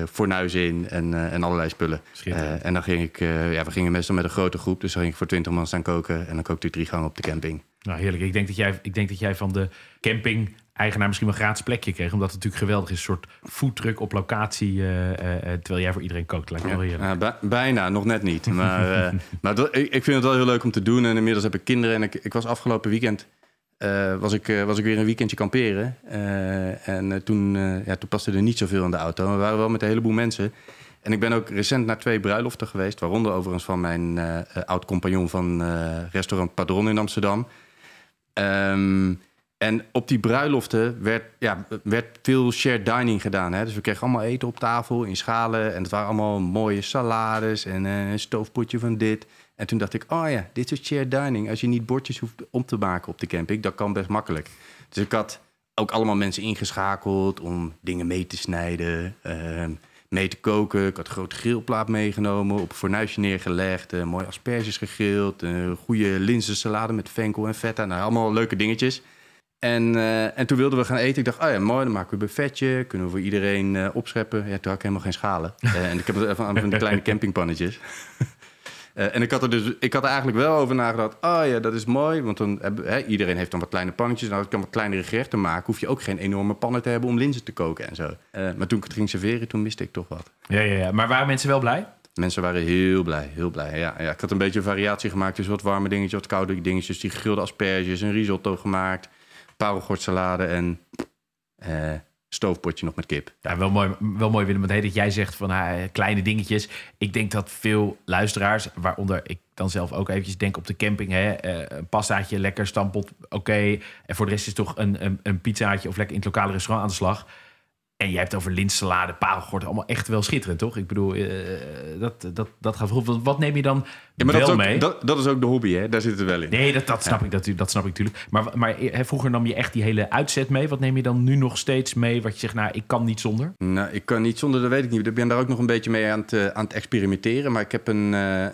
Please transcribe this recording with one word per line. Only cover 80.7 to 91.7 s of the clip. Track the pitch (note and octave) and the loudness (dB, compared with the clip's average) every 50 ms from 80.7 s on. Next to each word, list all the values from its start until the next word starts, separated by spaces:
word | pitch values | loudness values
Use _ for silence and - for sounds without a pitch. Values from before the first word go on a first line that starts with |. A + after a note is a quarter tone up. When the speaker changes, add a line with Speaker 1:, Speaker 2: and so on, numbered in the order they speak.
| C3 | 2
Speaker 1:
nagedacht, | B2+ A#2+ A#2 A2+ A2+ A2 G#2+ - - | 2 2 2 2 0 0 -2 -2 -2
"Oh | - E3+ F3 E3+ D#3+ | 0 2 2 4 4
ja, | C#3+ B2 A2+ | 4 2 2
dat | A2+ A#2 A2 | 0 0 -2
is | A2+ G#2+ | -2 0
mooi." | A2+ A#2+ C3+ D3 D#3 D#3+ D#3+ C3+ | 0 2 2 2 2 0 0 0
Want | A2+ G2+ | -2 -2
dan | - A2 G#2 G2+ - - | 0 0 -2 -2 -2 -2
heb, | G2 G2+ A2 - | -4 -4 -4 -2
hè, | - G#2 C3+ - | -2 -2 -2 0
iedereen | - G#2+ G2 G2+ F2 F2+ | 0 0 0 2 2 0
heeft | F2+ F2+ E2+ | 0 -2 -2
dan | - F2 | -2 -4
wat | E2+ - | -4 -2
kleine | - F#2 F2+ F#2 E2+ | -2 -2 -2 -2 -2
pannetjes. | - A#2+ A#2+ A#2+ A2 - A2 | -2 0 0 -2 -2 -4 -4
Nou, | G2+ G2 G2+ | -2 -2 -2
ik | G2+ | -2
kan | - G2+ | -2 -4
wat | F#2+ - | -4 -2
kleinere | - A2+ A2 G#2 G2 F#2+ F2 | -2 -2 -2 0 -2 -2 -2
gerechten | - - A2+ B2+ - - G#2+ | -2 -2 -2 -2 0 0 0
maken. | G2 E2+ E2 F2 - | 2 2 0 -2 -2
Hoef | - F2 - | -2 -4 -2
je | - - | 0 -2
ook | C3+ C3+ - | -2 -2 -2
geen | - G2 F2 | -4 -4 -2
enorme | F#2 G2 G2+ G2 G2 G2+ G#2 | 0 0 0 0 0 0 -2
pannen | - - A#2+ B2 B2 A#2+ | -2 -2 -2 0 0 0
te | B2 | 0
hebben | A#2+ A#2 A#2+ B2 | -2 0 0 2
om | A#2+ A#2+ | 2 2
linzen | C3 C#3+ C#3 B2 - | 2 2 0 -2 -6
te | - - | -10 -6
koken | - F2+ D#2+ D#2+ - - - | -4 -2 -2 -2 -4 -8 -10
en | - | -8
zo. | - E2 D2+ - - _ _ | -6 -6 -6 -8 -10 _ _
Eh, | - G2 F#2+ F#2 F2+ | -8 -6 -4 -4 -4
maar | G2+ F#2+ | -4 -2
toen | F2+ - G#2 | 0 0 -2
ik | F#2+ | -2
het | - - | -4 -4
ging | G#2+ G#2+ G2+ | -2 -2 -2
serveren, | - F#2 F#2 G#2 A#2 A#2+ A#2 A2+ | -2 -2 0 0 -2 -2 -4 -4
toen | - A2 G#2+ | -4 -2 -2
miste | A2 G#2+ - F#2 | -4 -4 -6 -8
ik | F2+ - | -8 -8
toch | F#2+ E2+ - | -10 -10 -8
wat. | - E2 E2+ - _ _ - - | -10 -12 -12 -16 _ _ -6 0
Speaker 2:
Ja, | G2 G2+ | 2 2
ja, | G#2+ G#2 G2 G2 | 4 4 2 2
ja. | F#2 F#2 F#2+ | 2 2 4
Maar | G#2+ A2 A2+ | 4 4 4
waren | B2+ C3 C#3 | 4 2 4
mensen | C#3 C3+ C3 - C#3+ | 2 2 0 2 2
wel | C#3 C3+ | 2 4
blij? | B2 A#2+ | 4 2